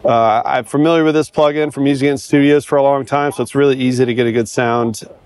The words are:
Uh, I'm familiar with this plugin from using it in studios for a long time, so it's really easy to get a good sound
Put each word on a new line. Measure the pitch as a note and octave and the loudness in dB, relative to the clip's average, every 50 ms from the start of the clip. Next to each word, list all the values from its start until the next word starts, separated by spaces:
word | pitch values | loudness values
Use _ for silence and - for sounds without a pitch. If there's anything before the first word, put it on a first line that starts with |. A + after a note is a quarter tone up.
| - | 0
Uh, | C#3 A#2 A2+ A2+ A2 G#2+ A#2 - | 0 2 2 2 2 2 0 -2
I'm | - C3+ B2+ A#2 | -2 -4 -4 -4
familiar | - - C#3+ D3+ E3 E3 E3 D#3 | -4 -2 0 2 2 2 2 2
with | D#3 D3+ | 2 2
this | D#3 D#3 - | 0 -2 -2
plugin | _ - D3+ D3 D3 D3+ D3+ D3 B2 | _ 0 0 2 2 -2 -4 -4 -4
from | C#3 C#3 | -2 -2
using | C#3 C#3+ C3 C3+ | 0 0 0 0
it | C#3+ | -2
in | C#3 | -2
studios | B2+ - - - C#3+ C#3 C#3+ D3 D3 - | -2 -4 0 2 2 4 4 4 2 0
for | - D3+ | 0 0
a | C#3+ C#3 | 2 2
long | C#3 C#3 C#3 B2+ | 2 0 0 -2
time, | - C#3 D3 C#3+ C#3+ - | -4 -2 -2 -2 -2 -4
so | - B2 | -4 -6
it's | - - | -4 0
really | C#3 C#3+ C#3+ C3+ | 0 2 2 2
easy | C3+ B2+ B2+ B2+ A#2+ C3 | 0 -2 -2 0 0 0
to | B2 A#2 | 0 0
get | A#2+ B2 | 0 -2
a | A#2 | 0
good | A2+ A#2+ A#2 | 0 -2 -2
sound | - - - B2 A#2 A#2 A#2 A#2 A#2 G#2+ - - - - _ _ | -2 -4 -4 -2 -2 -2 -2 -2 -4 -6 -8 -16 -20 -20 _ _